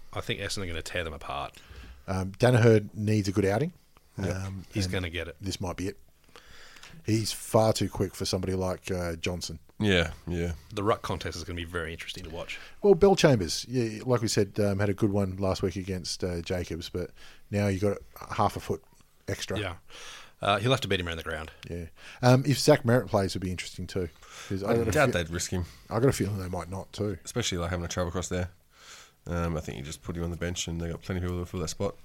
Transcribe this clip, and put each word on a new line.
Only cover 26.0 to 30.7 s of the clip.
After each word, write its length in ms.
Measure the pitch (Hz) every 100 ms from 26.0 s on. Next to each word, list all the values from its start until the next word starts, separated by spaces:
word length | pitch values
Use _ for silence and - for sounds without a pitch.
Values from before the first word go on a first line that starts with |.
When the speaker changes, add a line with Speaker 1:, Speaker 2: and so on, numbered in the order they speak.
| 131
Speaker 2:
a 40 |
feeling 240 | - 101 104
they 120 | 92
might 200 | 90 85
not 220 | 95 -
too. 240 | - 107 92 -
Speaker 3:
Especially, 320 | 123 113 90
like, 120 | 85
having 160 | 90 85
to 60 |
travel 180 | - 87
across 180 | 85 85
there. 220 | 90 87 - _ _ - - - _ -
Um, 300 | 87 85 80
I 60 |
think 160 | - 55
you 60 | 69
just 180 | -
put 140 | - 85
him 60 |
on 80 | 85
the 60 | 82
bench 300 | 85 87
and 140 | -